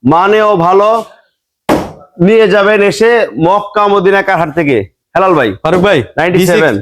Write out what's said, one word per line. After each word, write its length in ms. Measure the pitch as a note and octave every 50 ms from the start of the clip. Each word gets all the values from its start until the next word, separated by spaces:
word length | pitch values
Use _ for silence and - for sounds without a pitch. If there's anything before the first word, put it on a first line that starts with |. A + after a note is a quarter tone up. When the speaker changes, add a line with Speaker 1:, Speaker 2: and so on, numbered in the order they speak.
| -
Speaker 1:
মানেও 460 | B2+ D#3 E3+ F#3 G3 G#3+ A3 G#3+ G#3+ G#3
ভালো। 320 | F3 E3 F3 F#3 G3 G3+ G#3+ A3+ A#3 - - - _ _ _ _ _ _ _ _ _ _ - - - - - - - - _ _ -
নিয়ে 260 | F3 F#3+ A3 A3+ A3 G3
যাবেন 320 | F#3+ G#3 G3 G3+ G#3+ G#3
এসে 280 | G3+ G3+ - - A3 A#3 A#3+ A#3 G3 - - -
মক্কা 460 | D#3+ E3+ G3 G3+ G3+ - - G#3 G#3 G3+
মদিনা 320 | G3 G3+ F3+ G3 G3+ G3
কারহাট 280 | F#3+ G3 F#3+ E3 E3+ D#3 C#3
থেকে। 220 | E3+ D#3+ C#3+ C3 G#2+ F#2+ - _ _ _ _
হেলাল 200 | - E3+ F#3+ F#3+ F3
ভাই। 160 | D3+ B2+ G#2+ F#2+ -
Speaker 2:
ফারুক 200 | - D#3 E3+ F3+
ভাই, 160 | F3+ G#3 F#3+ C#3+ A2 - -
Speaker 1:
নাইনটি 300 | D3 D#3 F3+ F3+ F3+ F#3
সেভেন। 280 | F3 F3 D#3+ D#3+ C#3+ A2 G2+